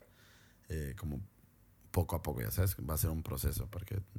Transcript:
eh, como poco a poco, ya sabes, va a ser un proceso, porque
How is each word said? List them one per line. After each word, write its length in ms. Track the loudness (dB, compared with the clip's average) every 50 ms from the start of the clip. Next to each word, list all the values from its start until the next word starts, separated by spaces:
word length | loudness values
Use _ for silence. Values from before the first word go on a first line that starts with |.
| -20 -20 -20 -20 -20 -20 -20 -20 -20 -20 -20 -16 -8 -4
eh, 260 | -4 -2 -2 -4 -4
como 240 | -4 -4 -4 -2 -4 -6 -8 _ -20 -20 -20 -20 -20 -20 -20 -20 -20 -8 0
poco 240 | 2 2 2 2 2
a 80 | 0 0
poco, 180 | 0 -2 0
ya 80 | 0 0
sabes, 240 | 2 4 4 4 2
va 160 | 0 -2 0 0
a 20 |
ser 120 | 2 2 2
un 100 | 2 0
proceso, 460 | -2 -2 -2 2 2 2 2 0 -2 -4
porque 320 | -6 -8 -6 -4 -4 -4 -4 -4 -6